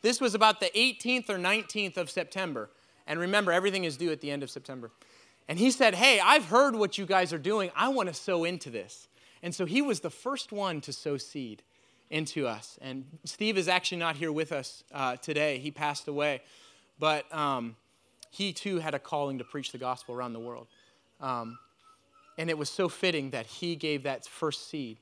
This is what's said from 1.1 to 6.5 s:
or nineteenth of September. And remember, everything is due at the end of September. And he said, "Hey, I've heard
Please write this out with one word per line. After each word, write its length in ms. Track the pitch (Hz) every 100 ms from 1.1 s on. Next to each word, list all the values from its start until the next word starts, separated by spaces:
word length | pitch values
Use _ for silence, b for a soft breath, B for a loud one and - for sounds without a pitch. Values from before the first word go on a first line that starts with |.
| 254 226
or 80 | 196
nineteenth 600 | 180 214 202 214 202 185
of 120 | 165
September. 600 | - 170 190 185 131 104 b b b b
And 140 | 156
remember, 320 | 175 208 196
everything 320 | 170 190 190
is 140 | 175 135
due 140 | 170
at 100 | 156
the 100 | 143
end 120 | 143
of 60 | 139
September. 420 | - - 131 117 _ b b b b b
And 120 | 165
he 100 | 240
said, 240 | 240 247
"Hey, 260 | 180 254 233
I've 260 | 190 294
heard 300 | 185